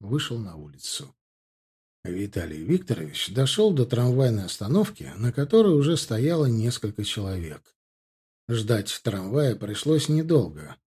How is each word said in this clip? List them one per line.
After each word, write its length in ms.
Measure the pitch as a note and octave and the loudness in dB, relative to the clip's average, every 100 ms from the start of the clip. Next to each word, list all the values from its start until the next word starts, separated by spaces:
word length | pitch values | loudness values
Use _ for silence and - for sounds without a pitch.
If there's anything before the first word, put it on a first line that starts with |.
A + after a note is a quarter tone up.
вышел 380 | G2+ - - A#2 | -4 -4 -4 -6
на 180 | G2 D#2+ | -8 -12
улицу. 580 | D2 C2+ - - C#2 _ _ _ _ _ _ _ _ _ | -18 -16 -12 -10 -12 _ _ _ _ _ _ _ _ _
Виталий 580 | F2+ F2+ G2+ F#2+ E2 D2+ | -10 -8 -6 -6 -8 -8
Викторович 680 | E2+ F#3 - A#2 D#2 - - | 0 0 0 -4 -6 -8 -4
дошел 380 | G#2 C3+ - G#3+ | 0 0 4 2
до 120 | D3+ | 4
трамвайной 600 | A#2 A#2 B2 B2+ C3 A2 | 2 2 2 4 2 2
остановки, 680 | F2+ - G2+ F3+ G#3 - - - | -4 -6 0 2 2 -4 -14 -4
на 160 | A#2+ | -2
которой 420 | B2+ C#3+ A3+ G#3 | -2 4 6 6
уже 220 | D3+ C#3+ E3 | 6 4 2
стояло 500 | - A2 C#3+ E3+ C#3 | 0 0 2 2 2
несколько 580 | A2+ A#2 A#2+ G#2+ G#2 | 2 0 -2 -6 -4
человек. 720 | G#2 - F#2+ F#2 D#2+ - _ _ _ _ _ _ _ _ - | -6 -4 -4 -6 -8 -12 _ _ _ _ _ _ _ _ -6
Ждать 520 | A#2 G#2+ A2 G2+ - | -4 0 0 0 -6
трамвая 540 | - G2+ F#2+ C3+ C#3 G#2 | -4 -4 -2 0 0 0
пришлось 520 | G#2 G#2 D3 D#3 D3+ | -4 -4 2 2 2
недолго. 680 | D#3 D#3+ D#3 F2 D2+ D2 - _ | 0 4 2 2 -4 -16 -18 _